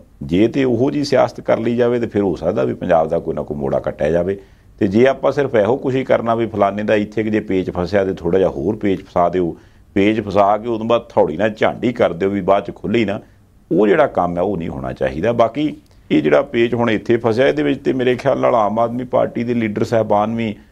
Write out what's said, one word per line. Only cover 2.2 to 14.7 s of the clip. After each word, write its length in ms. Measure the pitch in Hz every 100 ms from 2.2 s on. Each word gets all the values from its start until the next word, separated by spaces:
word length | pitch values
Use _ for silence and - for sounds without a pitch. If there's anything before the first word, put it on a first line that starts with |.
ਹੋ 140 | 98 76
ਸਕਦਾ 280 | 82 113
ਵੀ 100 | 127
ਪੰਜਾਬ 340 | - 95 82 80
ਦਾ 100 | 85
ਕੋਈ 160 | 78
ਨਾ 80 | 78
ਕੋਈ 140 | 73 73
ਮੋੜਾ 220 | 67 64
ਕੱਟਿਆ 320 | 69 71 73
ਜਾਵੇ। 300 | 85 90 98 - - - -
ਤੇ 80 | 104
ਜੇ 180 | 107 131
ਆਪਾਂ 260 | 151 143
ਸਿਰਫ 220 | 131 131
ਇਹੋ 220 | 113 101 139
ਕੁਛ 180 | 139
ਹੀ 100 | 131
ਕਰਨਾ 300 | 127 - 117
ਵੀ 120 | 113 110
ਫਲਾਣੇ 360 | 101 98 101
ਦਾ 120 | 107
ਇੱਥੇ 280 | 107 104 113
ਕਿ 80 | 110
ਜੇ 100 | 107
ਪੇਚ 300 | 107 95 87
ਫਸਿਆ 340 | 90 87 101
ਤੇ 100 | 98
ਥੋੜ੍ਹਾ 240 | 90 85 95
ਜਿਹਾ 120 | 85
ਹੋਰ 260 | 71 85 107
ਪੇਚ 280 | 104 92
ਫਸਾ 240 | - 90 87
ਦਿਓ, 280 | 92 85 - - - _
ਪੇਚ 260 | 101 104 110
ਫਸਾ 380 | 101 95 98 107
ਕੇ 100 | 120
ਉਦੋਂ 180 | 110 113
ਬਾਅਦ 160 | 117 -
ਥੌੜੀ 280 | 113 85 80
ਨਾਲ 140 | 110
ਝਾਂਡੀ 420 | 107 104 58 127
ਕਰ 200 | 120 95
ਦਿਓ 160 | 85 98
ਵੀ 120 | 101
ਬਾਅਦ 240 | 90 98
'ਚ 100 | -
ਖੁੱਲ੍ਹੇ 300 | - 92 117
ਨਾ, 160 | 98 107 - - _ _ -
ਉਹ 160 | 175 208
ਜਿਹੜਾ 180 | 165 135
ਕੰਮ 300 | - 87 85
ਹੈ 60 |
ਉਹ 140 | 98 90
ਨਹੀਂ 120 |
ਹੋਣਾ 240 | 82